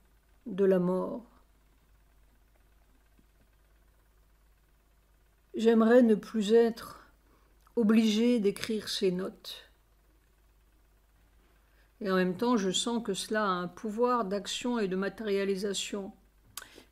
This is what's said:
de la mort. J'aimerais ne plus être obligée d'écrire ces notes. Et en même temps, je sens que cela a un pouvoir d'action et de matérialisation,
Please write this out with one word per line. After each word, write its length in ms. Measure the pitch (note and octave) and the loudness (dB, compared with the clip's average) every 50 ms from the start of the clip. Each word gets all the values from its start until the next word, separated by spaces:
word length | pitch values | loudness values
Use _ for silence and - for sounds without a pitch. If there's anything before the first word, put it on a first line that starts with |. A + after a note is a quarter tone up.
| _ _ _ _ _ _ _ _ - | _ _ _ _ _ _ _ _ -16
de 180 | B3 G3 F3+ G3 | -10 -4 0 2
la 140 | F#3+ F#3+ F#3 | 4 4 4
mort. 460 | F3 F3+ F#3 F#3 F#3 F#3+ G3 B3 G#3+ - _ _ _ _ _ _ _ _ _ _ _ _ _ _ _ _ _ _ _ _ _ _ _ _ _ _ _ _ _ _ _ _ _ _ _ _ _ _ _ _ _ _ _ _ _ _ _ _ _ _ _ _ _ _ _ _ _ _ _ _ _ _ _ _ _ _ _ _ _ _ _ _ _ _ _ _ _ _ _ _ _ _ _ _ - | 2 0 0 -2 -4 -6 -8 -10 -14 -18 _ _ _ _ _ _ _ _ _ _ _ _ _ _ _ _ _ _ _ _ _ _ _ _ _ _ _ _ _ _ _ _ _ _ _ _ _ _ _ _ _ _ _ _ _ _ _ _ _ _ _ _ _ _ _ _ _ _ _ _ _ _ _ _ _ _ _ _ _ _ _ _ _ _ _ _ _ _ _ _ _ _ _ _ -6
J'aimerais 480 | A#3 G#3+ A3+ A#3 A3 A3+ A3+ A#3 B3+ B3+ | 0 4 4 6 6 6 6 8 8 8
ne 120 | A3+ G#3+ | 6 4
plus 380 | G3 G3+ - - A3 G3+ G3 A3 | 2 0 -4 -4 -4 0 4 4
être 480 | A#3 A#3 A3+ A3+ - - - - - - - _ _ _ _ _ _ _ _ _ _ _ _ - | 6 4 4 0 -4 -12 -18 -18 -20 -20 -20 _ _ _ _ _ _ _ _ _ _ _ _ -2
obligée 640 | A#3+ A#3 G3+ A3+ A3+ A3 A3 G#3 G#3+ A#3 A#3+ B3 A#3+ | 0 2 4 4 4 4 4 2 2 2 2 2 2
d'écrire 500 | G3 G3+ G3 - - - A3 G#3+ - - | 2 0 -2 -4 -6 -6 -6 -6 -6 -8
ces 220 | - - G#3 F#3 | -6 -2 -2 -2
notes. 580 | F3+ F3+ F#3 - - - - - - - - - _ _ _ _ _ _ _ _ _ _ _ _ _ _ _ _ _ _ _ _ _ _ _ _ _ _ _ _ _ _ _ _ _ _ _ _ _ _ _ _ _ _ _ _ _ - | -2 -2 -6 -8 -10 -14 -18 -18 -18 -18 -20 -20 _ _ _ _ _ _ _ _ _ _ _ _ _ _ _ _ _ _ _ _ _ _ _ _ _ _ _ _ _ _ _ _ _ _ _ _ _ _ _ _ _ _ _ _ _ -8
Et 100 | A3 G3 | -4 -2
en 40 | F#3+ | 0
même 220 | F#3 F#3 F3+ F3+ | 0 0 0 -2
temps, 200 | F#3 A#3+ A#3+ B3+ | -2 0 0 0
je 140 | A3+ F#3+ F#3+ | 2 0 0
sens 320 | F3 - - A#3+ A#3 A#3 A3+ | -2 -2 -2 -4 -4 -4 -4
que 120 | - F#3+ | -4 -6
cela 300 | - - - G#3+ G#3+ G#3+ | -6 -6 -4 -4 -2 -2
a 40 | G3 | -2
un 180 | F#3 F3 F3+ | -2 -2 -4
pouvoir 580 | E3+ - - - A3 G3+ A3 B3 B3 B3 A#3+ A3+ | -8 -10 -10 -10 -8 -4 0 0 0 0 0 -2
d'action 540 | F#3+ G3+ G3+ G3 - - - - B3 A#3+ A#3 | -2 -4 -6 -6 -6 -8 -6 -4 -4 -2 -2
et 80 | G#3+ | -2
de 80 | F#3 F#3 | -2 -2
matérialisation, 1160 | F#3+ G3 G3 F#3+ - A3+ G#3+ G3 G3 G3 G3 G3 F#3 G3+ G3+ G3 - - - - G#3 G3 G3 - - _ _ _ _ _ _ - - - - - - - _ | -2 -4 -4 -6 -8 -6 -4 -2 -2 0 -2 -2 -2 -4 -6 -6 -6 -8 -8 -8 -10 -10 -12 -14 -20 _ _ _ _ _ _ -18 -18 -18 -18 -20 -20 -20 _